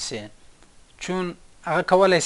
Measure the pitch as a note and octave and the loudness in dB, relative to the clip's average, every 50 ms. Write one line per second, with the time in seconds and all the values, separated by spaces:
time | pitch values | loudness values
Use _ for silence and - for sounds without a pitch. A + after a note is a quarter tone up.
0 | - - A#2 A2 G#2 G#2 - - - - - _ - _ _ - - _ _ - | -10 -10 -10 -12 -12 -14 -20 -20 -20 -20 -20 _ -20 _ _ -20 -20 _ _ -12
1 | - - F3+ F#3 F#3 F3 E3+ - - - _ - - - D3+ E3+ F3 - F3 F#3 | -8 -6 -6 -6 -6 -6 -10 -12 -18 -20 _ -12 -6 -2 -2 -2 0 2 4 4
2 | G3 F#3+ F#3 E3 - | 6 6 4 2 0